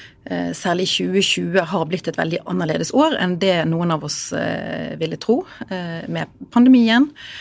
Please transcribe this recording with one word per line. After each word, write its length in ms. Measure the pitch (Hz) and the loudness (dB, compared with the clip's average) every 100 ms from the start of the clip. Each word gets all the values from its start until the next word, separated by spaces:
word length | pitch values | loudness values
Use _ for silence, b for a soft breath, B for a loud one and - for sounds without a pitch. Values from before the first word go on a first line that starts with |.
| B B - | B B -8
eh, 260 | 175 175 | -4 -4
særlig 340 | 160 180 175 185 | -4 -2 0 0
tjue 320 | - 180 190 | -2 0 2
tjue 400 | 190 - 175 185 165 | 2 0 0 0 0
har 200 | 180 160 | 0 -2
blitt 220 | 180 165 | -4 -4
et 120 | 160 | -4
veldig 240 | 160 160 - | -2 -4 -4
annerledes 460 | 180 160 160 165 | -4 -2 -2 0
år 220 | 254 311 269 | 2 2 2
enn 180 | 180 175 | -2 0
det 160 | 190 175 156 | 2 2 2
noen 240 | 165 175 | 0 0
av 120 | 156 | -2
oss, 300 | 151 - - | -2 -6 -4
eh, 600 | - 165 165 - 165 160 156 | -4 -4 -4 -6 -8 -8 -6
ville 180 | 160 - | -6 -4
tro, 220 | - 262 370 B 226 | 0 0 -2 B -10
eh, 360 | 185 175 165 - | -8 -8 -8 -6
med 200 | 165 - - - | -6 -6 -12 -2
pandemien, 580 | 240 254 254 226 233 294 - B B | 4 8 8 8 4 2 -2 B B